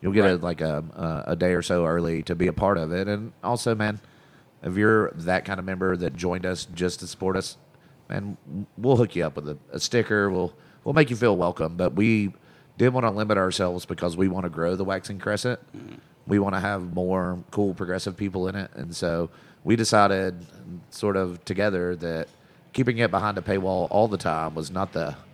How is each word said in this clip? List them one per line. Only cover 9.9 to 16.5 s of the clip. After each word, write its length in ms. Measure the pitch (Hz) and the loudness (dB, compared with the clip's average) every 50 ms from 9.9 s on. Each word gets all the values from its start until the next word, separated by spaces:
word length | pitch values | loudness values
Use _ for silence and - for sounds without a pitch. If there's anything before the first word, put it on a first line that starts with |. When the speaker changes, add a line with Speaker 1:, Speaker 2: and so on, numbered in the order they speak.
| - 120 110 - 110 107 101 101 | 0 0 0 2 2 2 2 2
Speaker 1:
We'll, 220 | 95 92 90 90 - - - - - - _ | 2 0 -2 -2 -6 -10 -20 -20 -20 -12 _
we'll 100 | - 139 | 0 4
make 160 | 156 156 117 | 4 4 4
you 60 | 123 | 2
feel 220 | 110 117 117 101 90 | 2 4 4 4 4
welcome. 400 | 90 87 90 - 80 80 85 87 | 2 0 0 0 -2 -4 0 0
But 160 | 90 87 - | 0 0 2
we 400 | 87 104 113 113 107 104 98 92 - _ - - - - _ _ - | 2 4 4 4 2 2 0 -4 -8 _ -20 -20 -20 -20 _ _ 2
didn't 160 | 117 127 123 | 2 4 4
wanna 180 | 127 120 113 | 4 0 0
limit 260 | 98 104 107 104 107 95 | 0 -2 0 2 2 2
ourselves 480 | 95 92 90 - 98 90 87 90 - | 2 2 2 0 0 0 0 -4 -6
because 320 | - 92 82 - 90 82 85 | -8 -6 -2 -2 -2 0 2
we 100 | 95 95 | 2 2
wanna 220 | 90 95 92 87 | 2 0 -4 -4
grow 260 | 80 76 82 85 95 | -4 -2 0 0 0
the 80 | 92 98 | 0 -2
Waxing 340 | 92 95 95 - - 104 95 | -2 -2 -4 -4 -8 -12 -6
Crescent. 400 | - 107 104 104 - 123 123 - - _ - | -4 -2 -2 -2 -2 -2 -4 -4 -8 _ -18
Speaker 2:
Mm-hmm. 220 | - - - - - - - _ _ _ - | -18 -16 -16 -18 -20 -20 -20 _ _ _ 2
Speaker 1:
We 100 | 101 104 | 4 4
wanna 200 | 98 98 | 4 4